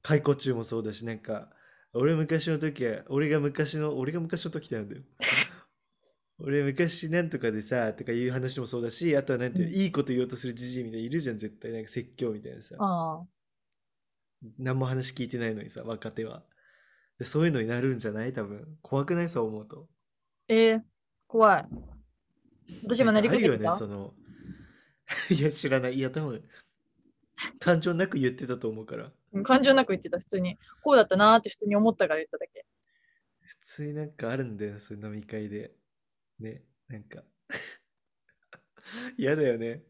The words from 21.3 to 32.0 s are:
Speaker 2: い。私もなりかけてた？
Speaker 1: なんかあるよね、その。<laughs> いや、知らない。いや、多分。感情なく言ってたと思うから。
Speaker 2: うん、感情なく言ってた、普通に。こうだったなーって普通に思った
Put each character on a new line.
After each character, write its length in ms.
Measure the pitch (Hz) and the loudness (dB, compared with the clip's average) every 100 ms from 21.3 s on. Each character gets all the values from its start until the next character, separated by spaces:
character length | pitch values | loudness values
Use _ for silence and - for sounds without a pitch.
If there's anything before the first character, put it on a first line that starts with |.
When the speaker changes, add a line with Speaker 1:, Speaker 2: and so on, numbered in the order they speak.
| 226 220 175 | 6 8 8
Speaker 2:
い。 80 | - - - - _ _ _ _ _ _ - - | 2 -14 -16 -20 _ _ _ _ _ _ -20 -12
私 200 | 208 233 | -2 4
も 80 | 233 | 6
な 80 | 214 | 6
り 80 | 220 | 6
か 80 | 247 | 6
け 60 | |
て 80 | 196 | 4
た？ 20 | |
Speaker 1:
な 60 | 113 | 4
ん 40 | |
か 140 | 107 175 | 0 -2
あ 40 | |
る 80 | 104 | -4
よ 100 | 101 | -8
ね、 20 | |
そ 0 | |
の。 140 | 98 - - - - - - _ _ _ - - - 160 | -10 -16 -20 -20 -18 -18 -20 _ _ _ -10 -8 0 2
<laughs> 20 | |
い 40 | |
や、 80 | 151 | 2
知 160 | 147 143 | 0 0
ら 140 | 131 | 0
な 80 | 127 | 0
い。 60 | 131 | -2
い 40 | |
や、 100 | 131 | -2
多 120 | 143 | -2
分。 200 | 151 113 - - _ _ _ _ _ _ _ - - - | -6 -8 -12 -20 _ _ _ _ _ _ _ -12 -12 -2
感 220 | 175 165 | 2 4
情 120 | 170 | 2
な 140 | 170 190 | 0 0
く 100 | 151 | 2
言 140 | 127 | 0
っ 20 | |
て 140 | 127 127 | 0 -6
た 100 | 123 | -4
と 120 | 113 | -4
思 140 | 110 | -6
う 20 | 110 | -10
か 100 | 113 | -10
ら。 160 | 143 _ _ | -12 _ _
Speaker 2:
う 100 | 196 | -6
ん、 20 | |
感 180 | 208 254 | 4 6
情 120 | 269 | 8
な 120 | 269 247 | 6 4
く 40 | |
言 100 | 185 | -2
っ 20 | |
て 80 | 170 | -2
た、 100 | 175 | -6
普 60 | - | -4
通 140 | 190 | -2
に。 180 | 180 - - - | -2 -6 -18 -4
こ 80 | 294 | 6
う 40 | 269 | 8
だ 80 | |
っ 40 | 208 | 8
た 100 | 190 | 8
な 180 | 214 226 | 8 8
ー 40 | |
っ 20 | |
て 80 | 220 | 4
普 80 | - | -4
通 100 | 208 | 2
に 80 | 202 | 4
思 140 | 220 | 4
っ 60 | |
た 120 | 196 | 4